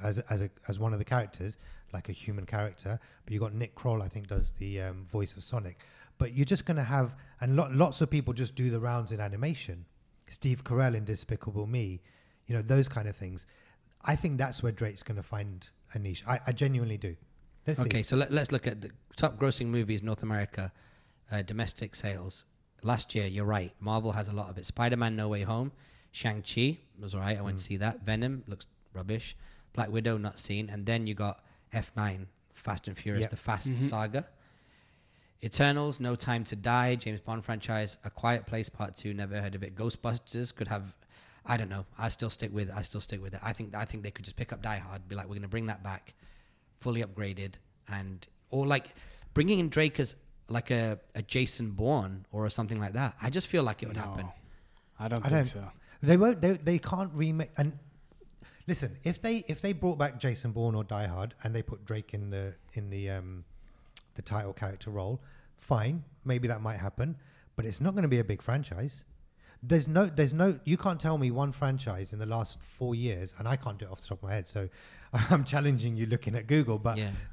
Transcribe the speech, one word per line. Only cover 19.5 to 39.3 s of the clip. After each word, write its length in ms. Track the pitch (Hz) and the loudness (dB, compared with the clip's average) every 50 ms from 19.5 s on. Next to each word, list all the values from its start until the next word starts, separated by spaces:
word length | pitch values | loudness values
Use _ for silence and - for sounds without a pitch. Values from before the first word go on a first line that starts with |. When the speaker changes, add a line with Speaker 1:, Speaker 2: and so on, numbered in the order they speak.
| 127 - 123 | 4 2 2
Speaker 2:
movies 360 | 117 117 120 113 104 110 101 101 | 2 2 2 2 2 0 0 0
North 200 | 110 107 - - | -2 -2 -2 0
America, 500 | 110 107 104 101 - - - 95 92 - - - - - - _ _ _ _ _ - | 0 0 0 0 -2 -2 -4 -6 -6 -8 -12 -20 -20 -20 -20 _ _ _ _ _ -4
uh, 120 | 107 104 95 | -2 -2 -2
domestic 520 | 92 107 110 117 - - - 120 98 - | -2 -2 -2 -2 -2 -4 -6 -8 -8 -6
sales. 480 | - - 104 98 92 90 95 - - - _ _ _ _ _ _ _ - | -4 -4 -4 -4 -4 -6 -8 -10 -12 -14 _ _ _ _ _ _ _ 0
Last 320 | 110 123 117 - - - | 0 0 0 0 -2 -2
year, 100 | 110 101 | -2 0
you're 180 | 95 95 101 104 | 0 0 0 0
right, 300 | 104 107 101 92 90 - - | 2 2 0 0 -4 -8 -6
Marvel 320 | 101 104 110 113 110 110 | -2 0 0 0 0 0
has 160 | 101 107 101 | 0 -2 -2
a 60 | 104 101 | -4 -4
lot 160 | 104 101 95 | -6 -6 -8
of 80 | 95 92 | -8 -10
it. 60 | 87 | -10
Spider-Man 500 | - - - 120 120 123 120 117 113 110 | -6 -2 0 2 2 2 2 2 2 0
No 120 | 110 107 | 0 0
Way 140 | 107 107 101 | 0 0 0
Home, 300 | 98 95 113 117 127 139 - - - - - - - _ | 0 0 0 -2 -2 -4 -6 -10 -18 -20 -20 -20 -20 _
Shang-Chi 680 | - - - 117 107 107 98 - - 117 123 139 165 - - _ _ 90 | -10 -4 -2 -2 -2 -4 -6 -4 0 2 2 2 2 -2 -8 _ _ -14
was 160 | 104 95 101 | -10 -6 -4
all 60 | 95 | -2
right, 160 | 95 101 107 | 0 0 0
I 40 | 101 | 0
went 160 | 101 101 98 | -2 -4 -4
to 60 | 95 95 | -4 -4
Speaker 1:
Mm. 40 | |
Speaker 2:
see 100 | - 101 | -4 -2
that. 260 | 95 104 113 - - 98 | 0 0 0 -2 -2 -2
Venom 380 | 107 110 110 120 131 135 131 - | -2 0 0 0 0 -2 -4 -8
looks 200 | 104 98 - - - _ _ _ _ - | -10 -12 -12 -14 -16 _ _ _ _ -10
rubbish. 420 | 95 92 98 107 113 - - - - - - - - - - - | -8 -4 -4 -4 -4 -4 -8 -12 -14 -16 -18 -20 -20 -20 -8 -4
Black 180 | - 120 107 | -4 -2 0
Widow, 260 | 107 113 107 117 113 | 0 0 2 2 0
not 200 | 107 104 104 - | 0 -2 -4 -6
seen. 320 | - - - 104 104 107 101 | -6 -6 -4 -2 -2 -2 -4
And 160 | 104 101 98 | -6 -4 -2
then 220 | 107 113 113 113 | 0 0 0 0
you 80 | 107 104 | -2 -2
got 280 | 98 104 101 98 - - - - _ _ _ - | 0 -2 -2 -2 -6 -10 -20 -20 _ _ _ -4
F 180 | 113 104 - - | -4 -4 -4 -2
nine, 300 | 110 107 104 95 95 92 92 - _ _ _ _ | -2 0 0 -2 -4 -8 -12 -16 _ _ _ _
Fast 340 | - - 110 101 87 - | -10 -6 -6 -6 -6 -6
and 80 | 107 90 | -8 -10
Furious, 280 | - - 107 101 107 110 | -6 -4 -2 0 0 0
Speaker 1:
Yep. 80 | 110 | -2
Speaker 2:
the 60 | - | -4
Fast 300 | - - - 110 104 - | -4 -2 -2 -2 0 -2
Speaker 3:
Mm-hmm. 120 | 135 131 120 | -2 0 0
Speaker 2:
Saga. 480 | 135 139 117 110 110 107 110 139 170 - - _ _ _ _ _ _ _ _ _ _ _ _ _ _ _ _ _ _ _ _ _ - | 0 0 0 0 0 0 -2 -4 -4 -6 -10 _ _ _ _ _ _ _ _ _ _ _ _ _ _ _ _ _ _ _ _ _ -6
Eternals, 560 | 113 - - 143 143 143 147 147 147 131 123 | -2 2 4 6 6 6 4 2 0 -2 -2
No 160 | 123 123 120 | -2 -2 -2
Time 280 | 113 - - 120 117 113 | 0 0 0 0 0 -2
to 100 | - 110 | -4 -6
Die, 400 | 104 98 120 120 123 123 127 123 | -2 0 2 4 4 4 4 2
James 240 | 120 - 117 107 101 | 0 -2 -4 -6 -6
Bond 240 | - - 113 113 104 | -6 -6 -6 -6 -4
franchise, 540 | - 117 107 - - 113 107 107 101 - - - | -4 -6 -4 -4 -2 -2 -2 -2 -4 -6 -8 -12
A 80 | 101 | -12
Quiet 340 | - - - 117 120 113 101 | -6 0 2 2 2 2 0
Place 240 | - 113 113 107 - | -2 -4 -4 -4 -4
Part 260 | - - 107 95 - | -6 -6 -8 -8 -6
Two, 180 | - - 104 101 | -6 -6 -6 -4
never 280 | 101 101 95 | -4 -4 -4